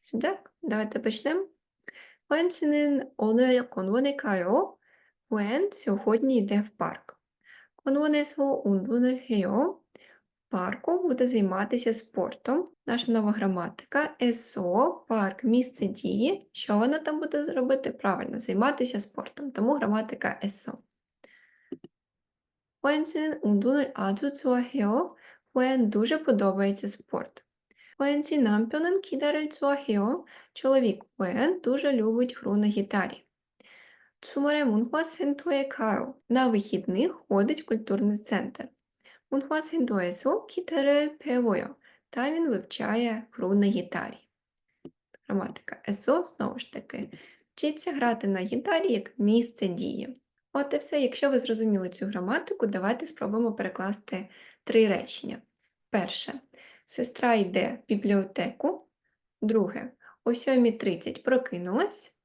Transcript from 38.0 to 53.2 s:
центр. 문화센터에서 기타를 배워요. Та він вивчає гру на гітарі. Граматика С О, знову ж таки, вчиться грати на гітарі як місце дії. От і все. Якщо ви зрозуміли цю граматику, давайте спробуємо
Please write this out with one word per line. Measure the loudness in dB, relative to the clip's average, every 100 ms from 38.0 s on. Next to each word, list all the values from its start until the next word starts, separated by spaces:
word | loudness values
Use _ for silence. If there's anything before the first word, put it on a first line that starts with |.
| 0 0
центр. | -2 -4 -4 -10 -16 _ _ _ _ -20 _
문화센터에서 | -4 -2 -4 -4 -2 0 0 -2 -2 0 -2 -2
기타를 | -10 -4 0 4 4 2 -4
배워요. | -2 2 2 2 -2 -12 _ _ _
Та | -4 -2
він | 0 0
вивчає | 0 -4 -6 -2 0 0 -2 -8
гру | -6 2
на | 4 4
гітарі. | 2 -2 -6 -8 -12 _ _ _ _ _ _ -20 _ _ _ _
Граматика | -2 -2 -8 -14 -14 -6
С | -6 0
О, | 0
знову | 0 -6 -6 -6
ж | -12
таки, | -14 -14 -12 -12 -14 -20 -20 _
вчиться | -6 -4 -4 -6
грати | 0 0 0 0
на | -2
гітарі | -2 -4 0 0 2
як | 0 -4 0
місце | 4 4 2 -2 -4
дії. | -4 -6 -6 -10 -14 _ _ _
От | -6 -2
і | -4
все. | -2 0
Якщо | 0 2 2
ви | 2
зрозуміли | 0 0 2 0 -2
цю | -6 -6
граматику, | -4 -2 -2 -2 -2 0
давайте | 0 0 -2 -4
спробуємо | -6